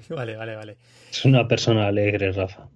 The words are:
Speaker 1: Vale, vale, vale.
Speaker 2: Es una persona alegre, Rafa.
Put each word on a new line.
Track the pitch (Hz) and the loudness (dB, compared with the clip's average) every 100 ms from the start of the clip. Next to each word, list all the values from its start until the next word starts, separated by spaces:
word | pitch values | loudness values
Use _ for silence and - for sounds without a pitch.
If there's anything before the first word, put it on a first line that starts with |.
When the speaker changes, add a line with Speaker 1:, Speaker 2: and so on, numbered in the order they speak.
| - | -12
Speaker 1:
Vale, | 160 117 110 | -12 -10 -12
vale, | 113 107 | -12 -14
vale. | 107 104 _ _ - | -16 -20 _ _ -16
Speaker 2:
Es | - 135 | 0 4
una | 131 117 | 4 4
persona | 113 - 110 101 | 0 2 2 2
alegre, | 104 104 101 98 | 2 0 0 -2
Rafa. | 98 92 - - | -2 -6 -8 -20